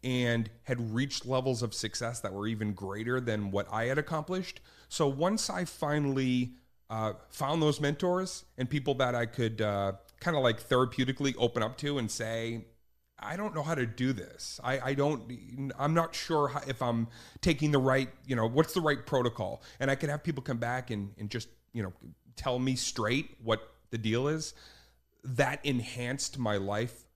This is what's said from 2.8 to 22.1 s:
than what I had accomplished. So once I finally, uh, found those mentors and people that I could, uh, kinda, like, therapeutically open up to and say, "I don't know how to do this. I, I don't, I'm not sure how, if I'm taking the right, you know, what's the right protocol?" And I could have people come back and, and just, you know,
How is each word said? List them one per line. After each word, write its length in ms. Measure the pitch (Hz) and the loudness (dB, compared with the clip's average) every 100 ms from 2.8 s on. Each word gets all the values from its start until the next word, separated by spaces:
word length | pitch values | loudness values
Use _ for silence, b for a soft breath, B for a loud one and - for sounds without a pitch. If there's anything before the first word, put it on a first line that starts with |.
| 95 101 117 127 | -6 -4 0 0
than 300 | 120 107 101 | 0 -2 0
what 140 | 98 101 | 0 0
I 140 | 110 120 | -2 0
had 120 | 139 | 0
accomplished. 640 | 147 160 151 185 180 - B B B | 0 -4 -2 -4 -4 -12 B B B
So 180 | - 147 | 0 2
once 420 | 139 175 214 - | 4 2 2 0
I 140 | 185 | -2
finally, 920 | 175 - 151 151 143 135 131 123 123 B B _ _ | -4 -2 0 2 2 2 4 2 0 B B _ _
uh, 240 | 113 110 - - | -2 -2 -2 -12
found 320 | - 139 165 | -4 0 4
those 180 | 151 139 | 4 4
mentors 640 | 147 147 185 180 113 - - - | 0 0 0 0 -2 -8 -14 -6
and 120 | 123 | -2
people 260 | 151 131 131 | 0 0 2
that 200 | 127 120 | 2 2
I 100 | 117 | -2
could, 360 | - 113 110 | 0 0 2
uh, 320 | 107 101 98 98 - - | 0 2 0 -2 -14 -6
kinda, 200 | - 151 | 0 4
like, 220 | 127 113 - | 4 2 2
therapeutically 680 | 127 127 - 131 131 139 - | 4 4 2 0 2 0 2
open 260 | 120 120 | 2 2
up 140 | 110 127 | -2 -2
to 200 | 147 143 | -2 -2
and 120 | 110 | -2
say, 540 | - 110 113 117 117 - _ _ _ _ - | -4 -4 -4 -4 -6 -10 _ _ _ _ -12
"I 160 | - 170 | -8 -4
don't 180 | 208 | -4
know 80 | 160 | -2
how 120 | 147 156 | -2 0
to 100 | 120 | 0
do 260 | 107 127 | 0 0
this. 460 | 117 - - - - | 0 -6 -12 -12 -6
I, 160 | 123 131 | -2 -2
I 140 | 127 139 | 0 2
don't, 760 | 143 139 110 123 - 127 139 - | 2 2 -6 -14 -12 -6 -6 -2
I'm 160 | 147 | 2
not 220 | 165 165 - | 4 2 -4
sure 320 | - 156 143 | 0 2 2
how, 140 | 135 135 | 0 -4
if 140 | 127 | -2
I'm 260 | 123 117 113 B B B | 0 0 -2 B B B
taking 300 | 180 156 151 | 0 2 4
the 60 | 143 | 4
right, 320 | 131 135 131 - - | 6 4 0 -8 -2
you 100 | 123 | 2
know, 120 | 113 | 4
what's 260 | 131 160 | 4 4
the 80 | 185 | 2
right 240 | 156 143 - | 2 0 2
protocol?" 560 | 135 120 117 98 - B B | 2 2 0 -6 -6 B B
And 120 | 135 | 0
I 40 | 135 | 0
could 140 | 147 | 0
have 140 | 147 | -2
people 180 | 165 135 | -2 -4
come 160 | 135 120 | -4 -2
back 320 | 120 127 120 | -2 -4 -4
and, 220 | 107 101 104 | -6 -6 -8
and 120 | 101 | -6
just, 200 | 117 - - _ | -6 -8 -18 _
you 100 | 117 | -6
know, 100 | 95 87 82 | -6 -8 -20